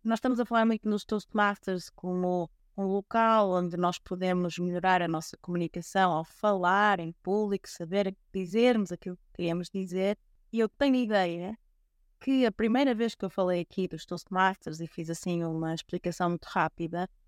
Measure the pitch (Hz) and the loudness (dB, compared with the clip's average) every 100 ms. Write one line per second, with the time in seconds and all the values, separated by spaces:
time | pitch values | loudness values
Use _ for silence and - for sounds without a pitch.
0 | 220 226 254 240 240 233 226 220 214 208 | -2 0 0 0 0 2 2 2 -2 -4
1 | - 214 - 214 208 202 - 180 - - | -2 -6 -2 0 2 0 -4 -6 -8 -10
2 | 180 180 180 180 170 _ _ - 196 196 | -6 -2 0 0 -4 _ _ -6 -2 -2
3 | 196 233 226 220 202 180 175 170 175 - | -2 2 4 4 4 2 0 0 -2 -2
4 | - 180 185 180 175 160 180 175 185 185 | -6 -4 0 0 0 -2 -4 0 2 2
5 | 170 160 - - - 175 170 175 170 190 | 2 -2 -6 -12 -6 -4 -4 -6 -4 2
6 | 185 160 165 - 214 196 180 196 208 190 | 2 2 -4 -2 0 2 4 4 4 2
7 | 165 - - 208 214 196 - - 165 196 | -2 -8 -2 0 0 -2 -6 -12 -4 0
8 | 196 196 _ 190 180 208 247 226 196 175 | 0 -4 _ -8 -2 4 4 4 0 -6
9 | 185 180 _ - 175 170 175 190 190 185 | -8 -12 _ -6 -4 -2 -4 -6 -6 -2
10 | 190 208 _ _ _ 226 220 - 285 254 | 0 -2 _ _ _ -2 0 2 2 2
11 | 226 208 180 170 180 226 _ _ _ _ | 2 2 2 -2 -6 -10 _ _ _ _
12 | _ _ - 269 240 - 220 247 277 220 | _ _ 0 4 2 2 2 4 4 2
13 | 226 - 190 - 185 180 170 - 185 160 | -2 -4 -4 -2 0 0 -2 -4 -4 -6
14 | - 175 - 185 190 190 - 156 165 - | -10 -10 -4 2 2 0 -8 -10 -10 -8
15 | 160 165 180 170 165 160 160 165 - 180 | -8 -6 -4 -2 -2 -4 -4 -6 -6 -6
16 | 180 165 175 175 - 190 156 - 165 170 | -6 -2 -2 -2 -4 -2 -2 -2 -6 -4
17 | 185 _ | -6 _